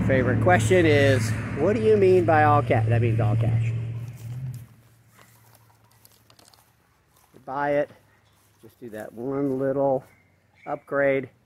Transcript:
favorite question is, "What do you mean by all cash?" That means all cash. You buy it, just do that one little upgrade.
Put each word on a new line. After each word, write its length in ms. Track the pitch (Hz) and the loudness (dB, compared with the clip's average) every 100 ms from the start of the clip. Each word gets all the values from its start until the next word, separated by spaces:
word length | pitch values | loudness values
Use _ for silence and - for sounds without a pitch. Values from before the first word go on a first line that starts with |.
| 117 | 0
favorite 340 | 135 123 117 | 0 0 0
question 460 | 180 180 - 185 160 | 2 2 4 2 4
is, 420 | 147 139 131 - - - - | 4 4 2 0 -4 -6 -4
"What 160 | 160 214 | -2 0
do 80 | |
you 140 | 220 214 | 2 4
mean 280 | 190 185 170 | 4 4 4
by 200 | 156 151 | 4 4
all 180 | 147 | 4
cash?" 240 | 123 131 110 | 2 0 2
That 140 | 117 | 0
means 180 | 117 113 | 0 0
all 160 | 107 110 | 0 0
cash. 360 | 117 113 - - - - - - - - - - - - _ _ _ _ - _ _ _ _ _ _ _ _ _ _ _ _ _ _ _ _ _ _ _ _ | 0 -2 -2 -6 -8 -12 -14 -16 -14 -12 -12 -14 -18 -20 _ _ _ _ -20 _ _ _ _ _ _ _ _ _ _ _ _ _ _ _ _ _ _ _ _
You 60 | - - | -20 -12
buy 300 | 131 143 143 | -6 -2 -2
it, 160 | 147 - _ _ _ _ _ _ | -2 -8 _ _ _ _ _ _
just 160 | 113 _ | -20 _
do 100 | 123 | -16
that 240 | 107 104 | -14 -14
one 460 | 110 120 135 143 131 | -12 -10 -6 -4 -4
little 440 | 135 135 139 135 - _ _ _ _ _ - | -4 -2 -2 -2 -6 _ _ _ _ _ -14
upgrade. 640 | 151 - 143 139 135 127 _ | -14 -8 -2 0 -2 -4 _